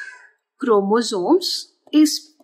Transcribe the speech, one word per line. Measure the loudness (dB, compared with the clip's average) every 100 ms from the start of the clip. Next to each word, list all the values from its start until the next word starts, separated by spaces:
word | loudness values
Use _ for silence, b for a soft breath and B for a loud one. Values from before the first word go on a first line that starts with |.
| B B B B _ _
chromosomes | 0 0 2 -2 -2 -4 0 0 0 -10 -12 _ _
is | 2 2 0 -12 _